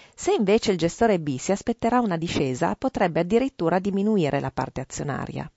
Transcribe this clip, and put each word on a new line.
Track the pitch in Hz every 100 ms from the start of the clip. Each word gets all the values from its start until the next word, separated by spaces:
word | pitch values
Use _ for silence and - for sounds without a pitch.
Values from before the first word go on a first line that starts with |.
| -
Se | - -
invece | 392 196 220 -
il | 185
gestore | 165 - 226 185
B | 151 127
si | -
aspetterà | 196 - 233 226 247
una | 226 165
discesa, | 170 - 139 123 170 214
potrebbe | 262 - 180 156
addirittura | 175 226 269 - 165 180
diminuire | 196 196 208 214 147 139
la | 135
parte | - 135 131
azionaria. | 135 - 147 131 - - -